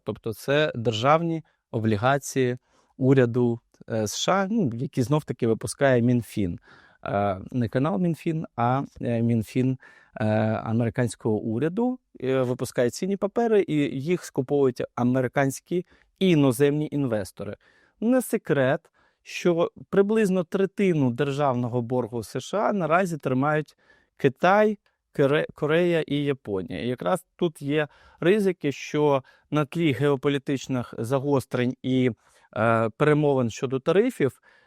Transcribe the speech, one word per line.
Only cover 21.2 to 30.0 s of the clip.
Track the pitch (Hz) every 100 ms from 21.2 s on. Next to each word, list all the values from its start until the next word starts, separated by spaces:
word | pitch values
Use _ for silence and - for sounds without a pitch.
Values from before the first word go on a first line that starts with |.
| 143 139 147 123 120 123
боргу | 117 127 113 117
С | 104 131
Ш | - 196
А | 240
наразі | 208 156 170 190 160
тримають | 143 127 143 151 151 _ _ _ _ _
Китай, | 139 - 180 208 214 208 _ _ _
Кире-, | - 135 151 -
Корея | - 147 160 180 165 -
і | 143
Японія. | 143 135 - 98 85 85
І | 117
якраз | 127 170 185 - _
тут | 175 -
є | 139 151 151 _ - _
ризики, | 165 214 196 175 147
що | 131 - 151 151 135 - _ _
на | 151
тлі | 147 170 165
геополітичних | 120